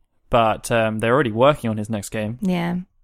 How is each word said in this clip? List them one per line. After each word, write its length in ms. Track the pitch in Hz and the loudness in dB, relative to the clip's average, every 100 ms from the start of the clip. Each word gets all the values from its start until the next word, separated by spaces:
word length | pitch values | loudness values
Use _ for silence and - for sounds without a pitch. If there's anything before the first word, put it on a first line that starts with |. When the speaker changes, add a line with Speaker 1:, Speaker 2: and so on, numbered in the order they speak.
| _ _ - | _ _ -2
Speaker 1:
but, 420 | 123 113 101 - | 2 2 0 0
um, 280 | 117 110 110 | 0 0 0
they're 140 | 113 | 2
already 180 | 131 127 | 2 2
working 380 | 110 135 147 113 | 2 2 2 -2
on 80 | 107 | -4
his 120 | 104 | -6
next 200 | 107 - | -8 -6
game. 300 | 110 107 120 | -6 -6 -4
Speaker 2:
Yeah. 360 | 185 180 170 180 - _ | -4 -2 -2 -6 -8 _